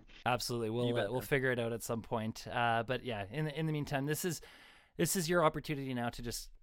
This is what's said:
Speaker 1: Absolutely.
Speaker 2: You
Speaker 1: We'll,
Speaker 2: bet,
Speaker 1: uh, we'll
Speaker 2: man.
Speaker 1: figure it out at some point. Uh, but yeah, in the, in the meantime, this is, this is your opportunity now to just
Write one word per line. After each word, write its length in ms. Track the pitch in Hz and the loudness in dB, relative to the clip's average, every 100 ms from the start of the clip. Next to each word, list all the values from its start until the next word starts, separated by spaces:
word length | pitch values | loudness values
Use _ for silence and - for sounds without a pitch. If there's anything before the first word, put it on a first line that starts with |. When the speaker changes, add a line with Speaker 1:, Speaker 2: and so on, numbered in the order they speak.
| - - - | -8 -4 0
Speaker 1:
Absolutely. 420 | 123 - 120 110 | 0 0 -2 0
Speaker 2:
You 60 | |
Speaker 1:
We'll, 200 | 117 123 | 0 2
Speaker 2:
bet, 120 | 120 101 | 2 0
Speaker 1:
uh, 40 | |
we'll 100 | 123 | -2
Speaker 2:
man. 60 | 107 | 0
Speaker 1:
figure 240 | 139 131 | 2 4
it 80 | 123 | 2
out 140 | 117 | 0
at 100 | 117 | -2
some 180 | - 117 | -2 -4
point. 440 | - 120 110 - 113 | -2 -2 -2 -6 -4
Uh, 300 | 117 117 117 113 | 2 4 4 2
but 160 | 127 | -2
yeah, 220 | 120 107 98 | -2 -6 -4
in 100 | 135 156 | -2 -2
the, 140 | 143 | 0
in 60 | 160 | -2
the 80 | |
meantime, 320 | 151 143 143 143 | 0 0 -2 0
this 180 | 151 | 0
is, 160 | 185 156 - - - - - - | -2 -4 -8 -20 -20 -20 -18 0
this 220 | 170 190 | 2 2
is 100 | 160 | 4
your 160 | 175 | 6
opportunity 500 | 160 156 - 143 135 | 6 4 -2 -4 -2
now 140 | 123 120 | 0 -2
to 140 | - | -2
just 300 | 120 - - - | -6 -6 -10 -16